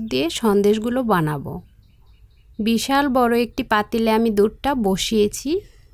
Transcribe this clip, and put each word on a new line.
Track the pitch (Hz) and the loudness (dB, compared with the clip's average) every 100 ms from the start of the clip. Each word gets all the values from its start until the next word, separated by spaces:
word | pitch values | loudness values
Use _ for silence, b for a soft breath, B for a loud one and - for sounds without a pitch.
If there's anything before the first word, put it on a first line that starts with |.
| 220 | -4
দিয়ে | 254 330 - | -4 -4 -2
সন্দেশগুলো | 220 202 202 220 233 247 233 | 2 4 2 2 -2 -2 0
বানাবো। | 185 156 147 143 180 - - - _ - - - _ _ - | 0 0 -4 -8 -12 -14 -20 -20 _ -20 -20 -20 _ _ -6
বিশাল | 214 226 - 277 285 254 | -2 0 2 0 2 2
বড় | 233 233 233 | 2 2 -2
একটি | - | -4
পাতিলে | 254 208 208 233 226 220 | 0 0 0 0 2 2
আমি | 233 202 | 2 2
দুধটা | 214 - 269 269 196 | 0 0 -4 0 0
বসিয়েছি, | 190 - 214 208 - 269 381 b b b | -2 0 2 0 -2 -4 -4 b b b